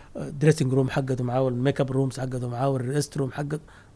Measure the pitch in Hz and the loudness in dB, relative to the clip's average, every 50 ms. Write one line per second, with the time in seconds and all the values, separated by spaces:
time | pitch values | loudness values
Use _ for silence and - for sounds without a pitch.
0 | - - - - 151 139 - 139 143 156 151 - 143 131 127 135 131 127 - 151 | -20 -14 -10 -10 -8 -8 -4 2 4 4 4 4 2 2 2 2 2 2 0 -2
1 | 135 127 127 123 123 120 120 131 135 131 123 120 123 143 139 - 143 127 135 135 | -2 0 -2 -2 -2 0 0 2 2 2 2 2 2 2 2 2 0 0 2 0
2 | 135 131 123 - 131 131 127 127 120 120 123 120 131 139 135 131 123 123 139 147 | 0 0 -2 -4 -6 -6 -4 -4 -4 -4 -4 -2 0 0 0 0 -2 0 0 -2
3 | 143 - - 143 135 127 - - 147 143 151 151 - - - - - - - | -2 -2 -2 -2 -2 -2 -2 -4 -6 -4 -6 -8 -8 -12 -20 -20 -20 -20 -20